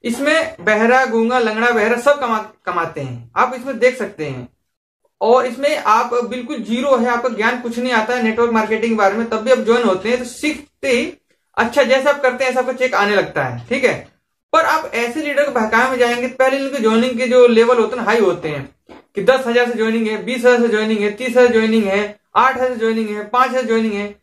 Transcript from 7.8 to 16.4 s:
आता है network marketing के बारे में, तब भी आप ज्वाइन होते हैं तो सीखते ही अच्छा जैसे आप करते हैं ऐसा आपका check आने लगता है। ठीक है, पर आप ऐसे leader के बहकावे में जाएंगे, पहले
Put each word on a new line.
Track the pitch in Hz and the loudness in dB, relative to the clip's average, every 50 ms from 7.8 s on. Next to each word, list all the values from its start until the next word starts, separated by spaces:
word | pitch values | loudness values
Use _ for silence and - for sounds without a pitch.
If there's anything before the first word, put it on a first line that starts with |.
| 247 254 | -4 0
आता | 247 220 214 226 247 | 0 0 0 0 -2
है | 254 226 | 0 0
network | 226 220 233 233 233 | -2 0 0 0 2
marketing | 226 220 214 202 220 214 226 233 | 2 0 0 0 -2 -2 0 -2
के | 226 | 0
बारे | 214 202 190 202 | 2 2 0 0
में, | 226 233 - | 0 -4 -4
तब | 220 | -4
भी | 208 214 254 | -4 2 2
आप | 254 233 | 2 2
ज्वाइन | 214 208 233 240 240 | 2 0 2 2 2
होते | 208 185 180 - 220 | 0 0 0 -2 -2
हैं | 247 | -2
तो | 247 247 | -2 -4
सीखते | 240 - - - 302 302 - - _ _ _ - 269 | -10 -10 -6 -6 -6 -6 -6 -14 _ _ _ -2 -2
ही | 240 240 285 359 349 _ _ _ _ _ _ _ _ | 0 0 -2 -4 -10 _ _ _ _ _ _ _ _
अच्छा | - 233 233 - 285 262 | -4 -4 0 2 2 2
जैसे | 226 262 269 262 294 | 4 2 2 2 2
आप | 277 285 | 0 2
करते | 277 254 240 226 269 | 0 -2 0 0 -4
हैं | 254 | -2
ऐसा | 247 254 | 0 -2
आपका | 254 254 254 | -2 -2 -2
check | - - - 180 | -2 -2 -2 0
आने | 180 202 202 208 | 0 0 2 2
लगता | 196 160 143 - 156 135 | 0 0 -2 -4 -4 -4
है। | 127 120 120 - - | -4 -6 -10 -8 -6
ठीक | 233 269 262 | -4 0 0
है, | 220 151 131 - - _ _ _ _ _ _ _ _ - | 0 0 -2 -10 -18 _ _ _ _ _ _ _ _ 0
पर | 320 320 | 2 2
आप | - 302 320 - - - | 2 0 -2 -2 -4 -6
ऐसे | 226 240 240 240 311 | -4 -4 -4 -4 -6
leader | 294 294 277 269 294 | -4 -2 0 0 0
के | 285 | 0
बहकावे | 247 247 220 214 220 226 247 262 | 0 -2 -2 2 2 2 2 2
में | 262 | 2
जाएंगे, | 240 240 240 240 240 247 | 2 2 2 2 -2 -4
पहले | 254 254 - | -6 0 0